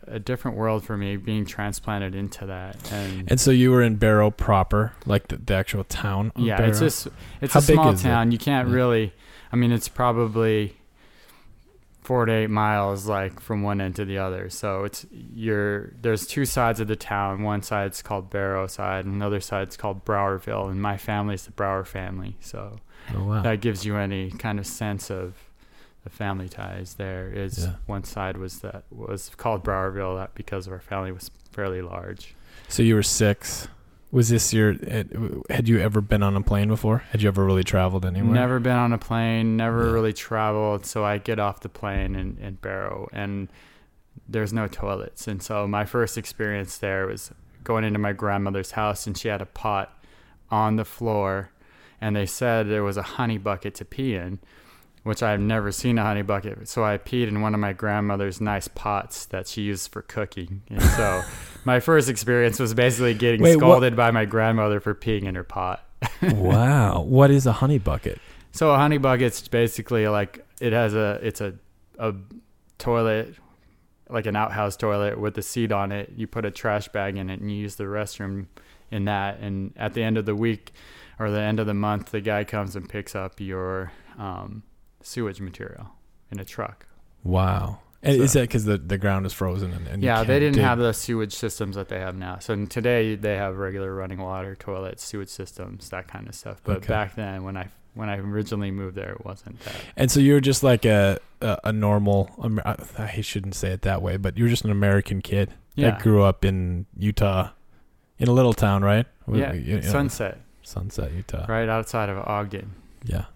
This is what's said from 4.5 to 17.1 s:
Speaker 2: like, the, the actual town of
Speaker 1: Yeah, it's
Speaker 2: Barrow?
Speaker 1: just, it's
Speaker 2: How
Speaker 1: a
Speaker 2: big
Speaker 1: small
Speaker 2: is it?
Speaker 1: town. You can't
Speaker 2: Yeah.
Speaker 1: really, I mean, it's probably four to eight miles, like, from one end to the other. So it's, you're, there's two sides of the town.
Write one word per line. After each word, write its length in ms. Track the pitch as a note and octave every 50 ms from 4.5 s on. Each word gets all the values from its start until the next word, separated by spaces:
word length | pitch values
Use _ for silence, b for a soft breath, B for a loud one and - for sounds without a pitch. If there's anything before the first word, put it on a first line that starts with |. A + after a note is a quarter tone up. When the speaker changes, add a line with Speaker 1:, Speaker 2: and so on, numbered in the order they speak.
| G2+ F#2+ F#2 - G#2 G#2 A2 A2+ - - -
Speaker 2:
like, 220 | - G#2 G2 -
the, 100 | - -
the 160 | - - - G2
actual 280 | F#2+ F#2+ - - G2 F#2+
town 480 | - - - - G2+ G2 G2 G#2 A2 -
of 60 | A#2+
Speaker 1:
Yeah, 200 | A#2 A2+ G#2 G2
it's 180 | A2 A#2 G#2 G#2+
Speaker 2:
Barrow? 80 | D#3+ D3+
Speaker 1:
just, 180 | - - - C#3 - B B B B B
it's 120 | C#3+ C3+ -
Speaker 2:
How 60 | D3
Speaker 1:
a 40 | C#3+
Speaker 2:
big 120 | C#3+ D3+
Speaker 1:
small 160 | D#3 D#3 D#3
Speaker 2:
is 80 | G2 F#2
it? 40 | F#2
Speaker 1:
town. 280 | B2+ A#2+ A#2 A2+ A#2
You 60 | A#2+
can't 320 | A2 - D3 C#3+ C3 B2 B2
Speaker 2:
Yeah. 60 | B2
Speaker 1:
really, 380 | B2+ B2+ B2 A#2 A2+ A2 F#2+ - B B B B B B B
I 40 | -
mean, 140 | B2 A#2+ A#2+
it's 180 | A#2+ A2 - -
probably 880 | - - B2 B2 A2+ A#2 A#2 A2 G#2+ A2+ A2+ A2 G#2+ G#2+ G#2+ F#2+ - _ _ _ _ b b b b b b b b b b b b - - _ _ _ _ _ _ _
four 240 | - - B2+ B2 A#2
to 60 | A2+
eight 180 | A2 A2 A2 G#2+
miles, 560 | G#2+ G#2+ G#2+ G#2+ G#2+ G#2 G2+ G2+ G2 G2 G2
like, 320 | G#2+ G#2 G2 F#2+ F#2+ F2+ F#2+
from 220 | - - A2 G#2 G2+
one 180 | G#2 G2+ G2
end 140 | G2 F#2+ F2+
to 100 | - G#2
the 140 | F#2+ G2 F#2+
other. 300 | F#2+ F#2+ F#2 F#2 F#2+ F#2
So 340 | - - - G2+ F#2+ F#2+ G2+
it's, 200 | G2+ - - - -
you're, 760 | - - - A#2 A#2 A2+ A2 A2 G#2+ G#2 G2+ G#2 G#2 G2+ - - - -
there's 260 | A#2 A#2 A2 G2+ -
two 180 | - - C#3+ C3+
sides 340 | - - C3 A#2+ A#2 A2 A2
of 80 | A2
the 80 | G#2 G#2+
town. 460 | - - -